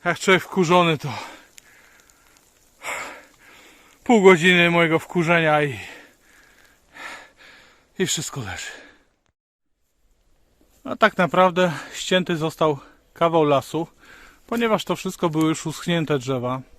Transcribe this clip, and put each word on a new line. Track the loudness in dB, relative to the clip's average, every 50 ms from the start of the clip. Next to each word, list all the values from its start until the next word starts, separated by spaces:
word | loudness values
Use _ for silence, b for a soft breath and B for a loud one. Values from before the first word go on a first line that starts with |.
| _
Jak | -4 -6 -4
człowiek | 2 2 2 2 2
wkurzony, | -2 -2 -2 0 4 4 4 4 2 0 -2
to | -6 -10 -10 B B B B B B B B B B B B B B B B B B B B B B B B B B B _ _ _ _ _ _ B B B B B B B B B B B B B B B B B B B B B B B B B
pół | 4 4 8 8
godziny | 8 8 8 6 4 4 4 4 4
mojego | 4 2 2 2 2 0
wkurzenia | -2 -2 -4 -2 0 2 2 2 2 2 2 2 0
i, | -2 -4 -10 -14 B B B B B B B B B B B B B B B B B B B B _ B B B B B B B B B B B B B B B B B B B B B -4
i | -4
wszystko | -2 -2 -6 -6 -10 -10 -12
leży. | -10 -10 -10 -12 -12 -14 -16 B B B B B B B _ _ _ _ _ _ _ _ _ _ _ _ _ _ _ _ _ _ _ _ _ _ _ _ _ _ _ _ _ _ _ _ _ _ _
A | -12 -4
tak | 0 0 0 2
naprawdę | 0 -2 0 4 4 2 4 4 2 0 0 -2 -6 B B B
ścięty | -12 -6 -2 0 0 0 -2 -4
został | -4 -4 -6 -2 0 0 0 0 -2 B B B B B _ _
kawał | -2 -2 2 2 2 2
lasu, | 4 2 0 0 -2 -8 -8 -8 -8 _ B B B B B B B B B B
ponieważ | -8 -6 -4 -2 0 0 -2 -2
to | -4 -6
wszystko | -6 -6 -10 -8 -4 -4 -2
były | 0 0 0 0
już | -2 -4 -6
uschnięte | -10 -10 -10 -4 -2 -2 -2 -2 -2 -4 -4
drzewa | -2 -4 -6 -4 -4 -6 -6 -8 -10 _ -20